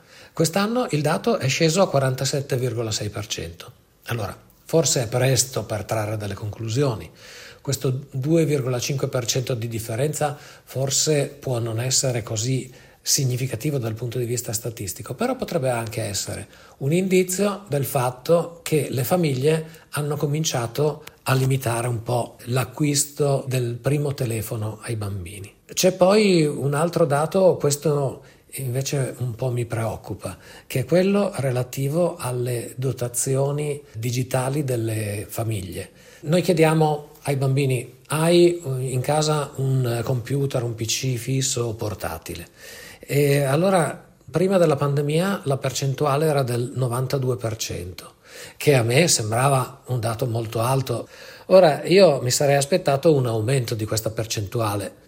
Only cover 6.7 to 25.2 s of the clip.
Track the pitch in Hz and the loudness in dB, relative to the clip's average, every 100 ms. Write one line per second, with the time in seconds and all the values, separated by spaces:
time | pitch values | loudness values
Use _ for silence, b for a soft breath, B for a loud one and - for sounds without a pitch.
6.7 | 117 143 104 85 B B B B B - | 0 0 -2 -8 B B B B B -6
7.7 | 135 139 127 - 135 139 165 147 147 127 | -2 -2 -2 -4 -4 2 4 4 2 0
8.7 | 123 - 139 135 127 117 131 120 123 117 | -2 -2 -2 -2 -2 -2 -2 -2 -4 -4
9.7 | 113 113 113 151 151 147 139 - - - | -6 -6 -2 -2 0 -2 -4 -12 -20 -10
10.7 | 127 135 - 156 147 139 - 135 120 117 | -4 -2 0 2 2 0 -4 -6 -4 -2
11.7 | 113 127 - 131 120 - 110 120 131 - | -2 0 0 0 -2 -4 -4 -2 -2 -4
12.7 | B B B - - 131 123 131 - 147 | B B B -2 0 0 -2 -4 -4 -4
13.7 | 139 113 107 123 127 117 120 - 104 120 | -2 -4 -6 -6 -4 -4 -4 -4 -6 -6
14.7 | - 101 - - 131 247 254 190 170 131 | -8 -8 -8 -10 -4 -2 -2 -2 -2 0
15.7 | 120 110 110 104 98 - 92 98 B B | 0 -2 -4 -4 -4 -6 -8 -12 B B
16.7 | B 139 175 190 185 180 - 202 196 - | B 0 2 4 4 2 2 0 -2 -2
17.7 | 143 131 135 123 - - 170 - - - | -2 0 0 0 -2 2 2 2 -8 -2
18.7 | 156 - 127 127 185 156 127 143 160 160 | 0 0 -2 0 2 2 2 2 2 -2
19.7 | B B 147 147 147 151 151 156 127 113 | B B -6 -4 -2 0 0 -2 -2 -2
20.7 | - 151 147 B B - 131 131 135 113 | 0 0 -2 B B 0 2 2 2 0
21.7 | 117 123 117 117 123 113 - 117 123 117 | -2 -2 -4 -2 -2 -2 -8 -4 -2 -2
22.7 | - 147 143 - - 143 135 131 131 120 | -2 0 0 -2 0 0 0 0 -2 -2
23.7 | 120 135 147 143 139 117 113 - 117 107 | -2 0 0 0 -2 -4 -4 -4 -6 -6
24.7 | - - 110 101 98 | -8 -8 -6 -6 -6